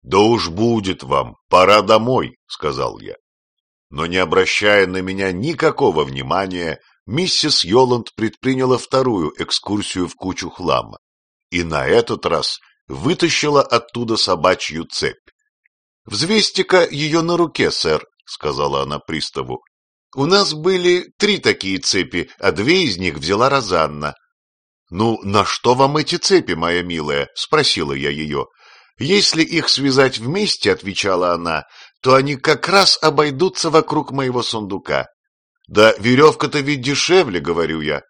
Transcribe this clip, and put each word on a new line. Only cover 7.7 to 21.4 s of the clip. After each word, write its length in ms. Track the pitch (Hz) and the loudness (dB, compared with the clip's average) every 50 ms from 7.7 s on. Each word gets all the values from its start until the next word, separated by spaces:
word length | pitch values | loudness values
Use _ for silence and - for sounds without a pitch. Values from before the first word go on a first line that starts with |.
| 101 131 131 123 123 120 104 - _ | 4 4 4 4 2 -2 -4 -10 _
предприняла 640 | - 110 110 - _ - 131 131 131 131 127 127 | -4 -4 -4 -4 _ -4 -4 -2 0 2 2 0
вторую 560 | 117 - - - 131 131 127 113 92 78 73 - | 0 0 -2 -2 0 0 0 0 0 -2 -4 -6
экскурсию 680 | - 85 - - - - - 104 104 95 - - 95 90 | -8 -6 -6 -6 -6 -4 -4 -4 -4 -4 -6 -4 -4 -6
в 80 | 82 - | -6 -6
кучу 340 | _ - 92 90 - - 82 | _ -8 -8 -8 -8 -10 -12
хлама 480 | - - 90 80 67 64 58 55 52 - _ _ _ _ _ _ _ _ _ _ | -12 -8 -4 -2 -2 -2 -4 -8 -16 -20 _ _ _ _ _ _ _ _ _ _
и 120 | - - 87 | -6 -6 -4
на 220 | 82 78 73 65 | -2 -4 -4 0
этот 400 | 69 92 120 113 - 113 - - | 2 2 2 2 0 -6 -6 -2
раз 340 | 87 82 76 65 - - - _ _ _ _ _ | -2 -2 -2 -2 -6 -8 -10 _ _ _ _ _
вытащила 760 | - 69 67 85 139 175 - 175 165 - - - 147 147 139 | -16 -14 -6 -4 -4 -2 0 -2 -2 0 -2 -2 2 2 2
оттуда 560 | 131 - 120 117 - - - 120 120 113 110 | 2 2 0 -2 -2 -4 -8 -8 -4 -4 -2
собачью 680 | 101 - - 92 82 80 92 92 - - - 76 80 82 | -2 0 0 0 2 2 0 0 0 -4 -10 -8 -10 -10
цепь. 320 | _ - - - 65 - _ _ _ _ _ _ _ _ _ _ _ _ _ _ _ _ _ _ | _ -8 -6 -6 -6 -6 _ _ _ _ _ _ _ _ _ _ _ _ _ _ _ _ _ _
«Взвесьте-ка 840 | - 101 104 143 175 220 214 196 - - - 180 - 185 180 170 - | -10 -6 -6 -2 0 2 2 2 0 -2 -4 0 4 4 4 4 2
её 320 | 151 139 151 151 151 170 | 0 -4 -2 0 0 0
на 160 | 160 170 175 | 0 0 0
руке, 320 | 165 170 156 _ - 113 78 | 0 0 0 _ -2 0 0
сэр», — 360 | - - - 82 78 73 - _ _ _ _ | 0 -2 -2 0 0 -2 -4 _ _ _ _
сказала 560 | - - - - 76 69 67 73 69 69 69 | -20 -18 -6 -6 -6 -4 -2 -2 -2 -2 -2
она 180 | 69 67 73 71 | -4 -4 -6 -10
приставу. 640 | _ - 82 76 71 - _ 73 65 62 64 - _ _ _ _ _ _ _ _ _ _ - | _ -8 -8 -6 -6 -8 _ -10 -8 -8 -10 -12 _ _ _ _ _ _ _ _ _ _ -6
«У 100 | 131 139 | -4 0
нас 280 | 156 185 208 196 156 151 | 2 2 2 2 0 -4
были 600 | 151 156 185 190 180 175 180 175 180 - - _ | -2 -2 0 0 2 2 2 2 0 -2 -8 _
три 200 | _ 208 208 202 | _ 0 0 0
такие 400 | 175 | 0